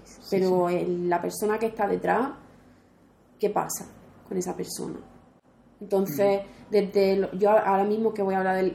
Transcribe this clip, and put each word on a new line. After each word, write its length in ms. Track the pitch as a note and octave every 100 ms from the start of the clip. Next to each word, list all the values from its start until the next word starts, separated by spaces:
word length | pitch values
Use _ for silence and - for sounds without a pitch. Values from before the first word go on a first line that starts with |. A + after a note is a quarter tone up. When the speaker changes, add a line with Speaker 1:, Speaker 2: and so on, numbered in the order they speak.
| -
Speaker 1:
Sí, 220 | - -
Speaker 2:
pero 360 | F#3+ F#3 F#3 F3
Speaker 1:
sí. 60 | F3
Speaker 2:
el, 340 | F3 F3 F3
la 120 | F3
persona 360 | F3 - G#3 A3
que 80 | A3
está 200 | - G3+
detrás, 420 | F3+ F3 G3 C4+ - - - - - _ _ _ _ _ -
¿qué 100 | G3+
pasa 360 | F3+ D#3+ - - - - - -
con 100 | F#3
esa 180 | F3+ F3+
persona? 420 | - - - - - - - _ _ _ _ -
Entonces, 600 | G3 G3 G3 - G3+ G3
Speaker 1:
Mm. 300 | G3 - -
Speaker 2:
desde 440 | G#3 F#3+ G3+ F#3+ G3
lo, 140 | F#3+
yo 160 | F#3+ G3+
ahora 320 | G#3+ F#3+ G3
mismo 300 | G#3 G#3+ A3+
que 80 | G#3+
voy 140 | G3 F#3+
a 40 |
hablar 160 | F#3+ F#3
del, 160 | F#3+